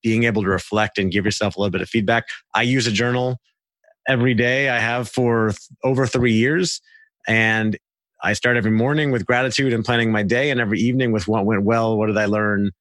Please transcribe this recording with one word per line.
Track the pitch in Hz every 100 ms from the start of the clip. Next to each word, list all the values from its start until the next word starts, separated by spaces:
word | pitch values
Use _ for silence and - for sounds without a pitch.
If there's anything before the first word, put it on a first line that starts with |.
being | 113 110
able | 117 107
to | 95
reflect | 92 - 104 107 -
and | 95
give | 95 101
yourself | 101 101 92
a |
little | 101
bit | 92
of | 92
feedback. | 113 101 117 - - _
I | -
use | 120 131 117
a |
journal | 104 120 123 127 127 _ _ _ _ _ _ -
every | 131 123
day. | 117 120 131 139
I | 120
have | 113 120 117
for | - 123 117 110
th-, | 101 - -
over | 131 131 131
three | 131 120
years. | 110 120 160 175 - _ - _ _ -
And | 113 110 110 110 101 _ _ _ _
I | 82
start | 104 120 120
every | 110
morning | 110 123 151 147
with | 123 -
gratitude | 123 131 120 135
and | 117
planning | 117 120 113
my | 110
day, | 101 120 147
and | 127
every | 113 107
evening | 117 127 123
with | 110 95
what | 110
went | 101 107
well, | 101 117 113 110
what | 107
did | 104
I |
learn | 104 107 107 101 101 -